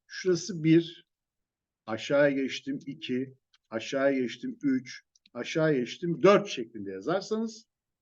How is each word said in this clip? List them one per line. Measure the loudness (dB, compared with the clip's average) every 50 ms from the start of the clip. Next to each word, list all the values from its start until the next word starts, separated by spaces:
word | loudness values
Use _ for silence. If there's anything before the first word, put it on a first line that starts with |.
| _
şurası | -18 -12 -6 0 0 0 0 -2 -6 -6 0 4
bir, | 6 6 6 4 2 -8 -18 _ _ _ _ _ _ _ _ _ _ _ _ _ _ _ _ -12
aşağıya | -8 -8 -6 -4 0 2 4 4 4
geçtim | 4 0 -2 -4 -6 -8 -8 -8 -8 -8 -8
iki, | -12 -14 -10 -6 -4 -4 -4 -4 -6 -10 _ _ _ _ _ _ -8
aşağıya | -8 -8 -6 -4 -2 2 2 2 2 2
geçtim | 0 -2 -4 -8 -10 -10 -8 -2
üç, | 0 0 0 0 -2 -6 -16 -18 _ _ _ _ _ _ -10
aşağıya | -10 -8 -4 0 2 2 2 2 2
geçtim | 0 -2 -6 -6 -4 -4 0 4
dört | 6 8 8 8 4 0
şeklinde | -8 -8 -10 -10 -10 -12 -10 -10
yazarsanız | -10 -8 -4 -4 -4 -4 -2 -4 -4 -4 -4 -6 -8 -12 -20 _ _ _ _ _ _ _